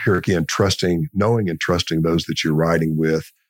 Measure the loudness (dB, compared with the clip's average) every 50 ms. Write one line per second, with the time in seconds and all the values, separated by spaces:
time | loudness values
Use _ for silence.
0 | 0 0 0 0 0 0 0 0 0 -2 0 0 2 0 2 0 0 0 0 0
1 | -2 -2 -2 0 0 2 2 0 0 -2 -4 -4 -2 -2 0 -2 0 -2 -2 0
2 | 0 2 0 0 -2 -2 -6 -4 -2 0 2 2 2 2 2 2 0 0 0 0
3 | 0 0 0 0 -2 -6 _ _ _